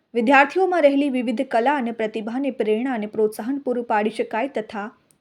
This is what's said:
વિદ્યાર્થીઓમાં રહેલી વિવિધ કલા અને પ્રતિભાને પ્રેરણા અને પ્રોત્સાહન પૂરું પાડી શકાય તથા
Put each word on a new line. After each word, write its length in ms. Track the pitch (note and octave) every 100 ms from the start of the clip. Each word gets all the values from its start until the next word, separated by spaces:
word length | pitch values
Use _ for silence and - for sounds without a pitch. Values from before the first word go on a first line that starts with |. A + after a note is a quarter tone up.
| _
વિદ્યાર્થીઓમાં 680 | A#3 A3+ C4+ C#4+ E4+ F#4 F4+
રહેલી 280 | C#4+ C#4 C#4+
વિવિધ 320 | B3+ A#3 B3 C4+
કલા 300 | A#3 A#3+ D4
અને 160 | A#3
પ્રતિભાને 580 | A3+ A3 A3 G#3 A#3+ C#4
પ્રેરણા 460 | A#3 G#3+ G#3+ C4 A#3+
અને 80 | G#3
પ્રોત્સાહન 540 | A3 G#3+ G#3+ G#3+ C#4
પૂરું 260 | C4+ B3 A#3+
પાડી 260 | A3 G#3+
શકાય 380 | G#3+ A#3 A3 C4+ B3
તથા 260 | G#3+ A3 G#3 - _ _